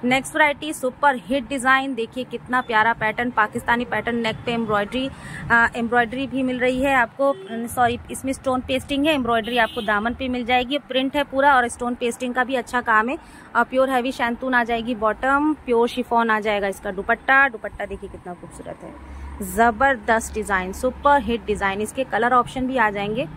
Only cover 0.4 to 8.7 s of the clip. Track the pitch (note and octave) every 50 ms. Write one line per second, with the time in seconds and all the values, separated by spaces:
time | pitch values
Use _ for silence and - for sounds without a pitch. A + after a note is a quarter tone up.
0.4 | D#4 D4 C#4+ D4 D4+ D4+ D#4 - - B3+ B3+ - - C#4+ C4+ A#3+ F3 F3 B3 C#4+
1.4 | A#3+ A3 C#4 C4+ A#3 C4 C4 C4+ C4+ C#4 C4+ A3 A3+ A3 - B3+ B3 B3 - A#3
2.4 | - - B3 B3+ B3 - A#3+ G#3+ G#3+ A3+ A#3 - A3 G#3+ G#3+ A3 A#3+ B3 B3 -
3.4 | G#3+ G#3+ A3 A#3+ - - A#3 A#3 B3 A#3+ - G#3+ G#3+ A#3 A#3+ A#3 A3+ A3 G#3+ -
4.4 | - - A#3+ A#3 A#3 G#3 G#3+ G3+ G3+ G3+ A3 B3 C4 C4+ - - - - - -
5.4 | - - A3+ A#3 A#3 A#3 - B3+ A#3 A3+ A#3 A#3+ A#3+ A3+ A3+ B3+ C#4 B3 B3 C4+
6.4 | C4 B3+ B3+ B3+ B3 B3+ B3+ B3+ C4 C#4+ C4+ C4 A#3 A#3 - - C#4 C#4 C#4 F#4+
7.4 | - F#3+ A3+ A3+ A#3 A#3 - - B3 A#3 A#3+ A#3+ - - - - - C4 C4+ -
8.4 | - C4+ B3+ B3+ B3 -